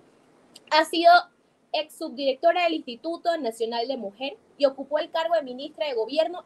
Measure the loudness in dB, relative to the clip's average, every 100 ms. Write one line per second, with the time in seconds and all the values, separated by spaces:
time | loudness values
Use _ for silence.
0 | _ _ _ _ _ -18 0 2 2 4
1 | 8 6 4 _ _ _ _ -6 -6 -8
2 | -10 -4 -2 2 2 2 0 -2 -8 -10
3 | -8 -4 -2 -2 -4 -4 -4 -4 -4 -6
4 | -8 -10 -10 -10 _ 0 0 2 -4 -4
5 | -2 -2 0 0 -2 -10 -12 -6 -4 -2
6 | -2 0 -2 -2